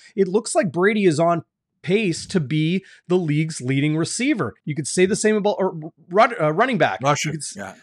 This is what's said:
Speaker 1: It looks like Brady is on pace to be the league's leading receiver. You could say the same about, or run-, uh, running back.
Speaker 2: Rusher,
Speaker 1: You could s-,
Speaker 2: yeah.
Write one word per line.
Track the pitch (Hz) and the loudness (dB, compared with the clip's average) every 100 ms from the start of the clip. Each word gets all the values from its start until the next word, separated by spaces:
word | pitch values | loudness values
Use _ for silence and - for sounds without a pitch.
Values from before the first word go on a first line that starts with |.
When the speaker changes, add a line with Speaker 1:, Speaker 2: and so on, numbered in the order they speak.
| - 208 | -6 -2
Speaker 1:
It | 185 | 0
looks | 202 220 | 0 0
like | 339 208 | 0 0
Brady | 165 196 220 190 | 2 2 2 2
is | 143 | 4
on | 170 170 - _ _ _ | 2 0 -4 _ _ _
pace | - 202 208 156 - | -2 0 0 -4 -4
to | 190 | -4
be | 131 156 156 185 - - - | -2 0 0 -2 -4 -12 -2
the | 185 | 0
league's | 165 147 160 156 | 2 0 -2 -4
leading | 123 135 151 156 | -2 0 0 0
receiver. | 160 - 262 254 120 - - | -2 -2 -2 0 -2 -6 -8
You | 147 | -6
could | 139 | -4
say | - 190 | 0 2
the | 208 | 2
same | 214 214 | 0 2
about, | 202 - | 0 0
or | 190 160 160 - 165 | -2 -4 -12 -16 -2
run-, | 180 254 226 | 4 4 4
uh, | 151 | 0
running | 160 254 220 | 2 2 2
back. | 127 95 | 2 2
Speaker 2:
Rusher, | 135 147 156 | 0 0 -2
Speaker 1:
You | |
could | 151 | -6
s-, | - - | -10 -12
Speaker 2:
yeah. | 98 - | -14 -16